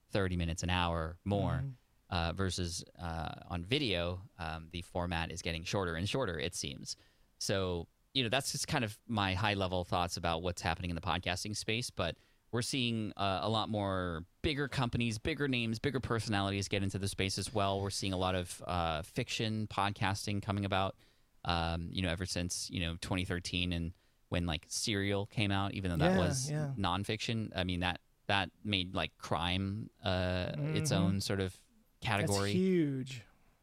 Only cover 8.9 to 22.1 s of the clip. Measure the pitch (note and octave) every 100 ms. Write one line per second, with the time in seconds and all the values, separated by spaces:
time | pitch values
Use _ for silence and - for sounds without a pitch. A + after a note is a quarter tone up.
8.9 | - - A2 G2 F#2 G#2+ G2+ F#2 F#2 F2
9.9 | F#2 F2 - E2+ E2 F2+ - F2+ E2 F2+
10.9 | E2+ F2+ E2+ F2+ F2+ G#2 G#2 - A2+ A#2+
11.9 | - E2+ - _ _ _ A#2 A#2+ C#3+ A#2+
12.9 | A2+ G#2 - G2 F#2 G2+ A2 G2+ G#2+ G2
13.9 | F#2+ F2+ E2 F2 _ E3+ C#3 C#3+ - A#2+
14.9 | A#2+ A#2+ A2 E3 D3 C#3+ B2 A#2 A2+ C#3+
15.9 | C3 - A#2 G#2 G2+ G2 G2 F#2+ G2+ G2
16.9 | F#2+ F#2+ - F#2+ G2+ F#2+ G#2 G2 G2 G2
17.9 | - G2+ F#2 F#2 F#2 F2 - - F2 E2
18.9 | D#2 - - B2 - A2 A2 G#2+ - G2+
19.9 | G#2 G2 G2 - G2+ - G2+ G2 F#2+ F#2+
20.9 | - - _ _ _ - E2+ E2 E2+ E2+
21.9 | F2 F#2